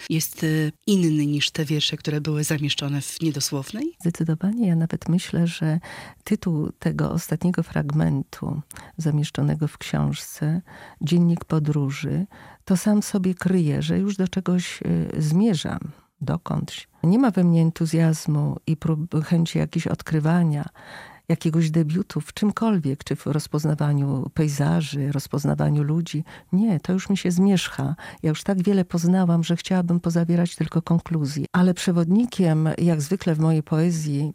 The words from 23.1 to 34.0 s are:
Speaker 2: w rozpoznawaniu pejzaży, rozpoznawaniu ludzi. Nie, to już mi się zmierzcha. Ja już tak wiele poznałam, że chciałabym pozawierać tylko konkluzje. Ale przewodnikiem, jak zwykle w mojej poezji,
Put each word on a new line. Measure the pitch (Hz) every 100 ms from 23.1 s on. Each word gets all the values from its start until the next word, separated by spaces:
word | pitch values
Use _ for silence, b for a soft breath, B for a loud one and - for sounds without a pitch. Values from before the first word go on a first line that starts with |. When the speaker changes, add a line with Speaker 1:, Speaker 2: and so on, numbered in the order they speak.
| 147
Speaker 2:
w | -
rozpoznawaniu | 151 - 151 151 151 147 143 139 139 -
pejzaży, | - 151 143 143 170 147 143 139
rozpoznawaniu | 139 - 143 147 147 147 147
ludzi. | 147 160 165 151 - B B
Nie, | 185 226 160
to | -
już | 185 -
mi | 196
się | 180
zmierzcha. | 175 196 185 - - 135 160 B B
Ja | 160
już | 151
tak | - 190
wiele | 180 196 180
poznałam, | 175 170 185 175 170
że | 160 170
chciałabym | - 185 170 175
pozawierać | 170 165 170 175 175 -
tylko | 156 165
konkluzje. | - 170 - 165 139 147 -
Ale | 175 180
przewodnikiem, | 180 - 175 170 202 240 - 175 156 160 -
jak | 170 156
zwykle | 139 196 185 156
w |
mojej | 160 160
poezji, | - 156 170 165